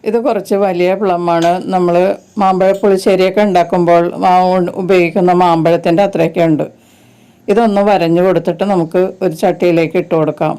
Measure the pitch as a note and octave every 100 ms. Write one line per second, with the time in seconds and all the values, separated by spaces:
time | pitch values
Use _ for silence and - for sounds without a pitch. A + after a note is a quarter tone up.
0 | A3+ A#3 B3+ A3 F#3+ G3 G3 F3 F3+ F#3+
1 | G3+ F3 F3 E3+ E3+ F3+ - F#3 F3 F3
2 | F#3 - _ - F#3+ F#3 F#3+ F#3+ G#3 F#3+
3 | G#3+ F#3+ F#3 G#3 G#3 F3+ E3+ F#3 E3+ E3+
4 | E3+ - F#3 F3+ F#3 F#3 F3 - F3+ F#3
5 | E3+ G3 F3+ F3+ F3+ E3 D#3+ E3+ E3+ E3+
6 | G3+ E3 E3 F3+ E3 D3+ D3+ _ _ _
7 | _ _ _ _ - G3+ A3+ G3+ G3+ G3
8 | E3+ E3+ F#3+ E3+ E3 E3 G3 F#3 D#3+ F3+
9 | F#3 F#3 F#3 D#3+ F#3+ F3 F3+ E3 D#3+ F3+
10 | E3+ D#3+ D#3 D3+ D#3